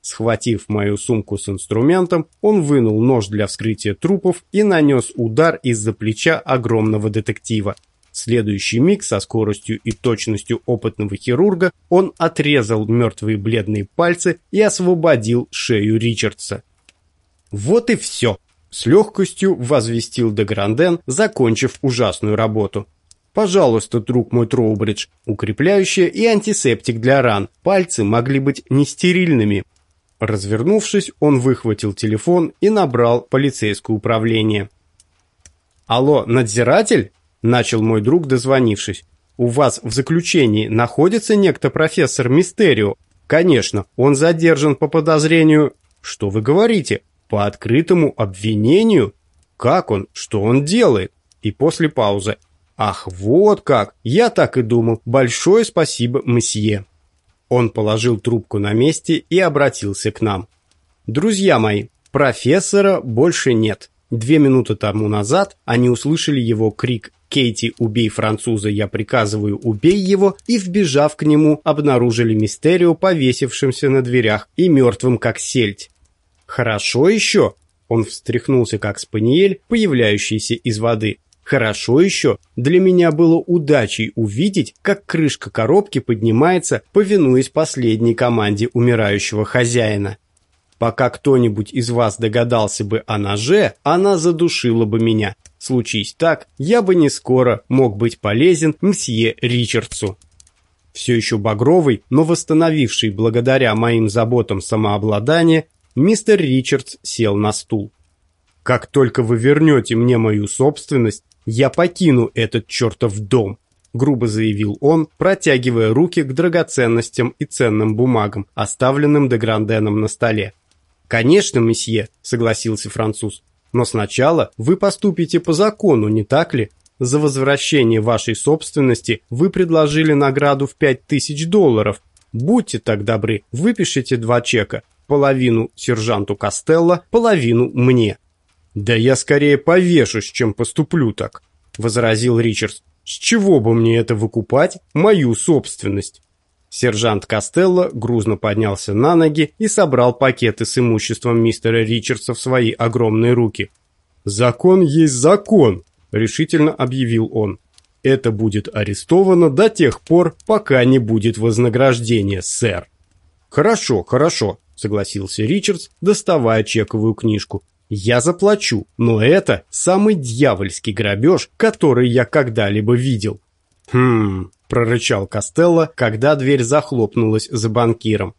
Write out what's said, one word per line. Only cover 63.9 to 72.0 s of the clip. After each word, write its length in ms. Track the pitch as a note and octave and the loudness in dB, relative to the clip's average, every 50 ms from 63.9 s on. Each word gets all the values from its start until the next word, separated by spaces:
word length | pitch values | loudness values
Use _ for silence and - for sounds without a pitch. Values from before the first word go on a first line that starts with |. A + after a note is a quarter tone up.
| _ _ _ _ | _ _ _ _
Две 280 | - A#2 A2 A2+ D#3 D#3 | -8 -6 0 2 4 4
минуты 380 | D3 C3+ C3 B2+ A#2+ - A2 | 4 4 4 2 2 0 -4
тому 320 | G2 - G#2 G2 G#2+ A2 G#2 | -4 -4 -4 -2 -2 -2 -2
назад 480 | G#2+ G#2 G#2 G2+ C#3 F#3 G3+ G3 _ _ _ | -2 -2 -2 0 0 0 0 -2 _ _ _
они 240 | - A#2+ A#2+ B2 B2 | -2 0 2 2 2
услышали 520 | B2 A2+ - C#3+ D#3 D#3+ - - D3 C#3 | 0 0 0 -2 -2 -2 -2 -2 -2 -2
его 300 | A#2+ A2+ A#2 G#2+ A2 A2 | 0 -2 0 0 0 -2
крик 420 | G#2 _ - B2 B2 A2+ - - _ _ _ _ | -2 _ -6 -4 -4 -6 -8 -14 _ _ _ _
«Кейти, 460 | - C#3 C3 A#2+ A2 - - A#2 - _ | -2 0 0 0 -2 -4 -6 -8 -4 _
убей 300 | A#2+ A2+ G#2 A#2+ A#2 A2 | -6 -4 -2 -2 -2 -2
француза, 600 | - - A2 G#2+ G#2+ G#2+ - - A#2 G#2+ G2 G#2+ | -2 -4 -4 -2 -4 -4 -4 -4 -4 -4 -4 -4
я 180 | G2+ G2+ G#2+ | -4 -4 -4
приказываю, 720 | G2 - G#2 A2 - - B2+ A2 G#2 G2+ G#2+ G#2 G#2 G2+ - | -6 -6 -8 -8 -2 -2 -2 -2 0 -2 -4 -4 -4 -4 -4
убей 380 | - A#2+ A2 G2+ - D#3+ F#3+ | -4 -4 -6 0 2 2 2
его», 400 | G#3 F#3+ F#3 G3 F#3+ G3 G3 F#3+ - _ | 2 0 0 0 2 2 0 0 -2 _
и, 100 | - A#3 | -4 -2
вбежав 600 | A#3 F#3+ F3+ F3 G#3 G3+ D#3+ C3 C#3+ D3 D3+ D3 | -2 -2 -2 -2 0 0 0 2 2 0 0 0
к 80 | _ - | _ 0
нему, 360 | D3+ D3+ D3+ D#3 D3+ D3+ D3 _ | 2 4 4 4 4 2 0 _
обнаружили 680 | D#3+ D3+ D3 D3 D3 C3+ B2 | -2 -2 0 0 0 2 2